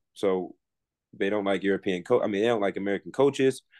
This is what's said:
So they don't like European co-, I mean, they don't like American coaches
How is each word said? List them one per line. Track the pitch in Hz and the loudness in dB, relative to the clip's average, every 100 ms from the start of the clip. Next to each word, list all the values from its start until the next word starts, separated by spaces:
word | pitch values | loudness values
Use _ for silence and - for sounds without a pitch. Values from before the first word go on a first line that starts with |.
| _ | _
So | - 101 92 90 - _ _ _ _ _ - | -4 -2 -2 -4 -12 _ _ _ _ _ -6
they | 98 | -2
don't | 104 98 | -2 0
like | 98 | 0
European | 98 98 104 90 | 0 0 0 -4
co-, | 85 123 | 0 0
I | 104 | 2
mean, | 98 | 0
they | 113 | 0
don't | 117 | 2
like | 98 95 | 0 -2
American | 98 98 87 | -4 -4 -4
coaches | - 139 139 135 127 - _ | 2 2 4 0 0 -8 _